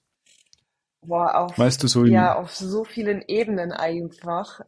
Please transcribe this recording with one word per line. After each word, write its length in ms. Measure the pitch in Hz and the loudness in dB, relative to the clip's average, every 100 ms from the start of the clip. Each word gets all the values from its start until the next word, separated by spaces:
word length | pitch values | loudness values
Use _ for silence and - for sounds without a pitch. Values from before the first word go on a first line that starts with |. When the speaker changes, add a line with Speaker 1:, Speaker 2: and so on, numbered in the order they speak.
| _ _ _ _ _ _ _ _ _ _ | _ _ _ _ _ _ _ _ _ _
Speaker 1:
Boah, 320 | 165 170 170 - | -6 -2 0 0
auf, 220 | 175 170 | 0 2
Speaker 2:
Weißt 240 | 123 131 | 2 2
du, 60 | 127 | 0
so 160 | 120 | 4
in 80 | 120 | 6
Speaker 1:
ja, 220 | 113 180 | 6 4
auf 200 | - 175 | 2 -4
so 300 | - 190 208 | -10 -6 -6
vielen 380 | 220 - 208 202 - | -6 -6 -4 -4 -2
Ebenen 460 | 208 220 196 175 | -2 0 -2 -4
einfach. 880 | - 165 170 170 - 170 170 208 - | -4 -4 -4 -8 -10 -6 -6 -6 -12